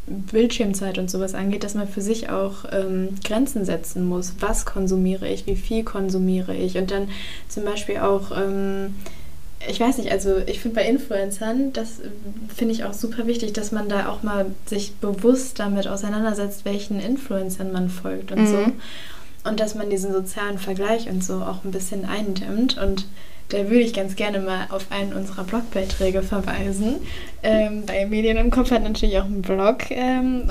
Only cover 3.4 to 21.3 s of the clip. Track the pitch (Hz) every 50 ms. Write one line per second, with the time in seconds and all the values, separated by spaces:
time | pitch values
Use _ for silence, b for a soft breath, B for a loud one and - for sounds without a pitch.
3.4 | 277 277 - 220 190 180 170 170 - - - 185 180 180 175 180 180 180 180 -
4.4 | 202 208 214 - - - - 196 190 190 190 190 185 185 190 190 202 196 196 190
5.4 | - 202 196 190 - - 226 226 226 - - 202 196 190 190 185 185 185 185 185
6.4 | 185 185 185 185 185 185 - 190 190 185 196 196 202 196 B B B B B B
7.4 | B B - 214 208 208 208 208 - - 202 - - 196 202 196 190 - - -
8.4 | 196 196 196 196 196 196 196 196 196 196 196 B B B B B B B B B
9.4 | - - - - - - 190 - 233 247 262 247 - - 196 196 196 196 190 190
10.4 | 185 - 196 - - 226 226 220 190 220 254 - - - 214 196 196 196 196 -
11.4 | 220 220 233 262 277 269 - 233 220 226 - - - 208 208 - 214 202 214 220
12.4 | 220 - - - 233 226 226 226 - 196 202 - - 226 - 247 226 233 240 233
13.4 | 220 208 208 220 208 - 220 220 208 202 202 196 185 196 202 - - 208 202 202
14.4 | 196 196 190 - - - 208 202 202 - - - - 202 190 180 220 240 262 254
15.4 | - - - - 208 202 196 202 - - 202 196 208 208 214 214 220 220 208 202
16.4 | 202 202 202 - - 202 202 202 - - 202 196 190 220 262 277 - - 196 190
17.4 | 190 185 185 - 190 190 185 180 180 180 180 - - 190 185 196 202 - 190 214
18.4 | 220 214 208 202 208 240 - B B B B B B B B B B B B B
19.4 | - 214 220 214 214 214 - 220 202 202 202 190 190 196 190 190 185 185 - 214
20.4 | 202 202 202 190 190 196 190 190 196 208 226 226 226 - 185 185 185 185